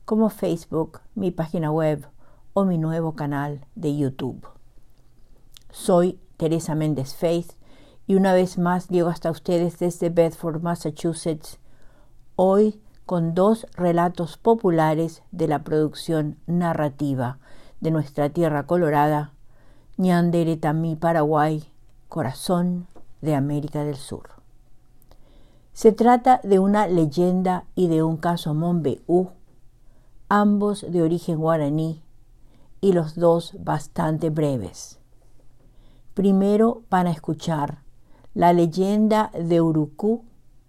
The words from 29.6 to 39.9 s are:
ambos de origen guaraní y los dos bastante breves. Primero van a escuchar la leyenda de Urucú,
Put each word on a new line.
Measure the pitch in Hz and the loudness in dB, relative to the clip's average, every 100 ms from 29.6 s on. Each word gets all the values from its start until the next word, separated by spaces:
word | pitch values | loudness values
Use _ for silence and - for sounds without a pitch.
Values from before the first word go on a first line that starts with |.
| - - - - - - - | -20 -20 -20 -20 -20 -12 0
ambos | 202 208 208 208 202 160 | 2 4 2 0 -2 -2
de | 175 | 0
origen | 160 170 175 156 | 2 0 -2 -2
guaraní | 160 165 143 156 160 160 - - - - - - - - | 0 0 0 -2 -4 -6 -14 -20 -20 -20 -20 -20 -20 -2
y | 196 | 2
los | 175 156 | 2 0
dos | 160 170 170 165 185 | 2 2 2 0 -10
bastante | 165 151 - - 160 156 165 | -4 -4 -4 -4 -2 0 -2
breves. | 151 147 127 92 - - - _ - - - - - - - - - - | 0 0 -2 -6 -12 -20 -20 _ -20 -20 -20 -20 -20 -20 -20 -20 -20 -12
Primero | - 196 190 196 208 233 - - | 0 2 4 4 4 2 0 -2
van | 185 175 | 0 0
a | |
escuchar | 160 - 156 - 156 143 - - - - - - | -2 -6 -6 -4 -2 -4 -6 -18 -20 -20 -20 -10
la | - 170 | 2 4
leyenda | 175 170 180 190 208 214 214 214 | 6 4 0 0 2 2 2 0
de | 151 170 170 | -4 0 2
Urucú, | 165 156 151 | 4 2 -2